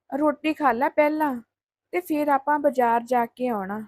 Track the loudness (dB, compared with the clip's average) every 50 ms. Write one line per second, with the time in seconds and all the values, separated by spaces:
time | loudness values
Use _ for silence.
0 | _ -8 -4 0 0 0 0 0 -2 -4 -2 0 2 0 2 2 0 0 2 2
1 | 2 2 2 0 -2 -2 -4 -6 -10 _ _ _ _ _ _ _ _ _ -6 -6
2 | -4 -2 -2 -2 0 2 0 0 0 0 0 2 2 0 2 2 2 2 2 0
3 | 0 0 0 0 0 -2 _ -6 -4 -4 -2 -4 -4 -6 -8 -10 -10